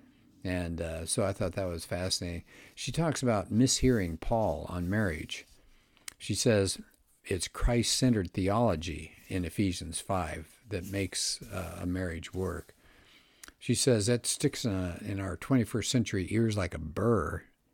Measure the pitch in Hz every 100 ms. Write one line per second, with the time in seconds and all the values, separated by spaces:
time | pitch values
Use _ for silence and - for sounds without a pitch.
0 | - - - - 98 90 85 82 82 80
1 | 82 - 98 98 95 85 95 85 - 90
2 | 92 - 87 87 - - - - - 139
3 | 165 139 127 107 92 104 131 - 127 120
4 | 90 82 - 117 104 73 80 90 87 104
5 | 104 64 - - - - - - _ _
6 | - - - 104 131 107 95 - - _
7 | _ _ - 95 - - - 120 113 -
8 | 131 113 90 - 92 104 120 85 82 78
9 | 78 - - 92 87 - 101 87 80 -
10 | - 95 82 78 80 - - 101 92 98
11 | 95 - - - - 92 90 87 90 90
12 | 90 82 80 92 92 82 - - - -
13 | - - _ _ - - - 120 - 117
14 | 101 120 - - 143 - 123 95 90 87
15 | 101 98 95 90 - 135 107 117 98 131
16 | 113 101 87 104 113 101 90 - 80 78
17 | 107 113 73 85 - _ _